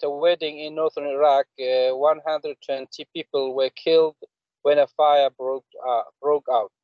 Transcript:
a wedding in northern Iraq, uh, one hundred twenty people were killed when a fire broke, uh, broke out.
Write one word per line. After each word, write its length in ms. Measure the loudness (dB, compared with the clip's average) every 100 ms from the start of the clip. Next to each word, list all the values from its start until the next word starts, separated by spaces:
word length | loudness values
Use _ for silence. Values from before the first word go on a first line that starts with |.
a 60 | -4
wedding 500 | 0 0 0 -4 -8
in 160 | -10 -2
northern 300 | -2 -2 -6
Iraq, 400 | 0 4 4 0 -6
uh, 340 | -2 0 0 0
one 240 | 0 0 -4
hundred 320 | -6 -6 -10 -8
twenty 400 | -8 -8 -16 -16
people 420 | -14 -6 -4 -4 -2
were 140 | -4
killed 460 | -4 2 4 2 -2 -20 _ _ _
when 160 | 0 2
a 80 | 2
fire 420 | 2 2 4 2
broke, 340 | -2 -6 -6 _ -12 -4
uh, 140 | -4 -4 _
broke 280 | -2 -2 0
out. 200 | -2 -2 _